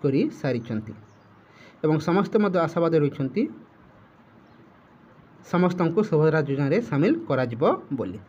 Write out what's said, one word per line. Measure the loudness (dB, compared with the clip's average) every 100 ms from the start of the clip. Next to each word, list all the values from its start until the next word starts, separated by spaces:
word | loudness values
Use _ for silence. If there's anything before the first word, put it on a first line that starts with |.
କରି | 0 0 -2 -2
ସାରିଛନ୍ତି | -4 -4 -4 -8 -8 -18 -20 -20 -20 -20 -20 -20 -20 -4
ଏବଂ | 0 0 2
ସମସ୍ତେ | 0 2 0
ମଧ୍ୟ | 2 0 0
ଆଶାବାଦୀ | 0 2 2
ରହିଛନ୍ତି | 0 -2 -4 -2 -4 -6 -20 -20 -20 -20 -20 -20 -20 -20 -20 -20 -20 -20 -20 -20 -20 -20 -20 -20 -2
ସମସ୍ତଙ୍କୁ | 2 2 2 0 0 2
ସୁଭଦ୍ରା | 2 4 2 0
ଯୋଜନାରେ | -2 2 0 0
ସାମିଲ | 2 2 2 0
କରାଯିବ | -2 0 0 0 0 -4 -6
ବୋଲି। | -6 -10